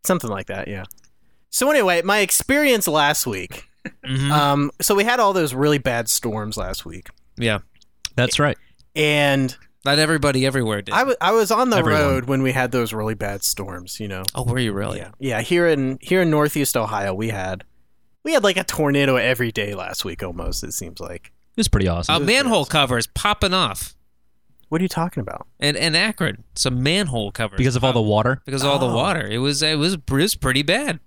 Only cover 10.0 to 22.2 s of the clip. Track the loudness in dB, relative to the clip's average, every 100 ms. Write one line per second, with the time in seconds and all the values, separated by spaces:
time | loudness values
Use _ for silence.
10 | 2 2 2 2 2 2 0 -2 -2 0
11 | 0 2 2 2 2 2 2 2 2 2
12 | 2 0 0 0 2 0 0 0 -2 -2
13 | -4 -4 -6 -4 -4 -4 -8 -10 -14 -10
14 | -8 -6 -6 -4 -4 -2 -2 -2 -4 -6
15 | -10 -8 -4 -4 0 2 4 2 0 -4
16 | 0 2 4 4 2 0 0 0 -2 -2
17 | -4 -4 -4 -4 -6 -8 -12 _ _ _
18 | _ _ -2 2 2 0 -4 -2 0 2
19 | 2 2 2 0 -2 -2 -6 -6 -8 -8
20 | -8 -6 -8 -6 -6 -6 -8 -10 -12 -14
21 | -14 -14 -16 _ _ -2 2 2 2 0
22 | 0 0